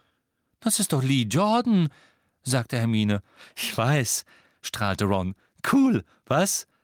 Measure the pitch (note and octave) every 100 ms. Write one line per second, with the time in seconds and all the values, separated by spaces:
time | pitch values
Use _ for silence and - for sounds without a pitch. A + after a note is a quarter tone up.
0 | _ _ _ _ _ _ A3+ - - C#3+
1 | C3 C3+ A2 B2 G#3 A#3 A#3+ G3+ D#3+ -
2 | _ _ _ _ - B2+ A#2 A#2+ A2+ A2
3 | G#2 G2+ - _ - - - - A#2 D3
4 | A#2+ - - _ _ _ - - G#2 F#2+
5 | G2+ G2 F#2 F#2+ _ _ - C#4 C4 B2+
6 | - _ - C3+ G3 - - _